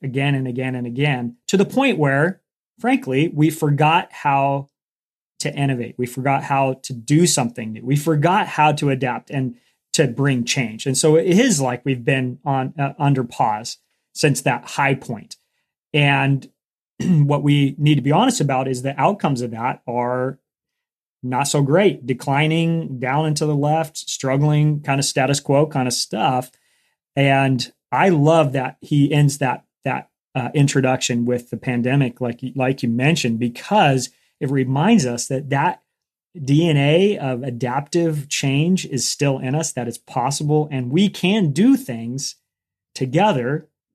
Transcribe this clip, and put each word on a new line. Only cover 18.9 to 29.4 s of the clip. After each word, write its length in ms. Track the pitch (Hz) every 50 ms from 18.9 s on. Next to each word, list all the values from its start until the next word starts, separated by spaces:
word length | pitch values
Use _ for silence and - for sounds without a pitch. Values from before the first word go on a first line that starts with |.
| 139 139
outcomes 420 | 139 175 208 - - 151 135 120
of 80 | 123 117
that 320 | 110 110 120 131 - - _
are 540 | 127 117 123 120 123 123 127 127 135 139 - _ _ _ _ _ _ _ _ _ _ _ _ _ _ _ _ -
not 240 | 123 127 127 143 147
so 120 | - 147
great, 460 | 139 131 151 185 208 180 127 - 120
declining, 920 | 120 131 - - 143 135 143 156 156 160 165 165 165 165 165 160 147 131 120
down 260 | 127 127 135 151 160
and 100 | 156 151 151
to 80 | 156
the 100 | 151 151
left, 400 | 139 143 147 156 160 156 151 -
struggling, 840 | - - - - - - 131 135 139 147 151 151 151 151 151 151 147
kind 200 | 147 143 139 139
of 40 | 139
status 360 | - - 143 131 127 139 -
quo 260 | - - 139 139 160
kind 220 | 151 - 139 127 123
of 40 |
stuff. 600 | 120 - - - - 214 - 143 127 127 127 - _ _ _ _ _ _ _ _ _ _ _ _ -
And 560 | 143 139 139 139 135 135 135 131 120 - - - _ _ _
I 200 | 127 131 175 196
love 420 | 175 147 143 156 165 160 151 135
that 240 | 123 135 127 143 - _
he 320 | - - 147 143 139 139
ends 260 | 151 147 147 139 143
that, 260 | -